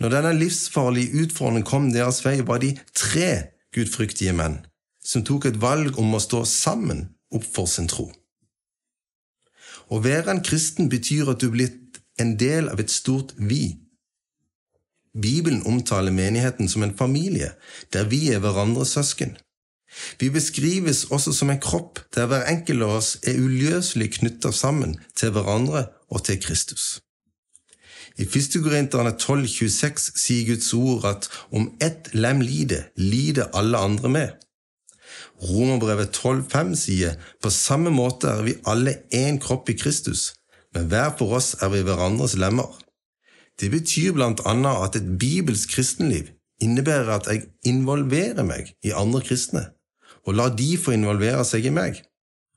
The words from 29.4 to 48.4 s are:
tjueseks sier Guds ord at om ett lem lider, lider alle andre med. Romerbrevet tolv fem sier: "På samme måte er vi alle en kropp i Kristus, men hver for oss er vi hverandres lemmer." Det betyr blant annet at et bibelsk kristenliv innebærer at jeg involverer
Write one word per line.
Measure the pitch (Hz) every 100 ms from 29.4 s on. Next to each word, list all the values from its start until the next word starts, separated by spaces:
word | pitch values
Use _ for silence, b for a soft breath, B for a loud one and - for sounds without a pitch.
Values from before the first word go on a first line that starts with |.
| 123
tjueseks | - 110 - 151 147 - -
sier | - 120 113
Guds | 117 -
ord | 117 131 120 101
at | 98 - B B
om | 107 113 -
ett | 156 160 -
lem | 110 117 135
lider, | 123 147 139 82 - -
lider | 95 117 147 143 110
alle | 98 107 117
andre | 98 104 123
med. | 147 104 - _ _ _ _ _ B B B B -
Romerbrevet | 90 98 127 127 110 104 104
tolv | - 131 135 135
fem | 139 175 160
sier: | - 92 85 78 B B
"På | 107
samme | - - 139 170
måte | 143 123 - 139
er | 107
vi | 113 127 -
alle | 110 131 139 -
en | 117 135 143
kropp | - 131 -
i | 107
Kristus, | - - - - - b b b b
men | 87 85
hver | 107 147 147
for | 107 123
oss | - -
er | 98
vi | 101 92
hverandres | 87 90 110 139 92
lemmer." | 92 117 - - - _ _ _ b b b -
Det | 101
betyr | 156 160 - 175
blant | 160 123 107 -
annet | 113 139 117
at | 101 113
et | 95 90
bibelsk | 123 175 160 104 -
kristenliv | - 127 - 160 90 - - _ -
innebærer | 110 120 143 147 113 107
at | 104
jeg | 107 - - 127
involverer | 127 131 143 135 143 208 214